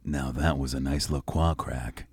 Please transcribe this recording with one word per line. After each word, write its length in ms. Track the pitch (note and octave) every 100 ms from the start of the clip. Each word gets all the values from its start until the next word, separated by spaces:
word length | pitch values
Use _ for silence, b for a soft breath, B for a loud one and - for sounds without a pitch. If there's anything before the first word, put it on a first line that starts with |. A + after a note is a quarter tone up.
Now 260 | - D2 C2+
that 260 | B1+ D#2+ C#2
was 160 | C2+
a 60 | C2
nice 300 | C2+ C#2+ -
La 100 | D2
Croix 340 | - - E2
crack. 520 | D#2+ - B1+ A#1+ - -